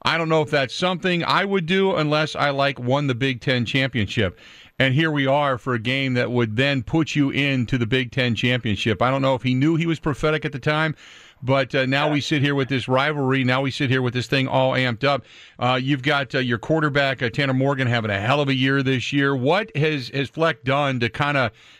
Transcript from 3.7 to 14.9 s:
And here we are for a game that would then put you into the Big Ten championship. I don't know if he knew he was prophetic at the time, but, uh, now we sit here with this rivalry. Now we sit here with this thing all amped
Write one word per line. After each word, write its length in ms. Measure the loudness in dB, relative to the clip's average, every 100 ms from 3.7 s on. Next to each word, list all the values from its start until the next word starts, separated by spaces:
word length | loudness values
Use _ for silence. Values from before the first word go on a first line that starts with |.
| 0 0 0 -2 0 -2 -4 -16 -20 -8 -2
And 180 | 2
here 180 | 2 2
we 160 | 0 2
are 280 | 2 2 -2
for 180 | -2
a 40 | -4
game 360 | -2 -2 0
that 180 | 0 0
would 240 | 0 0 2
then 260 | 0 0
put 320 | 0 -2 0
you 160 | 0 0
into 480 | 0 0 0 0 -2
the 80 | 0
Big 240 | 0 -2
Ten 240 | -2 0
championship. 680 | 0 0 0 0 -2 0 0
I 100 | 0
don't 100 | 2
know 140 | 0 0
if 80 |
he 100 | 0
knew 220 | 2 2 2
he 100 | 0
was 140 | -2
prophetic 440 | -4 -2 -2 -2
at 60 | -4
the 80 | -4
time, 380 | -2 0 -2 -4 -14 -20 -20 _
but, 340 | 0 0 2
uh, 120 | 0 0
now 240 | 2 0
we 100 | 0
sit 220 | 0 0
here 140 | 2 0
with 120 | 0
this 200 | -2 0
rivalry. 560 | 2 2 0 0 2
Now 180 | 2 0
we 80 | -2
sit 180 | -2 0
here 140 | 0
with 120 | 0
this 120 | -2 -2
thing 220 | 0 2
all 240 | 2 2
amped 320 | 2 0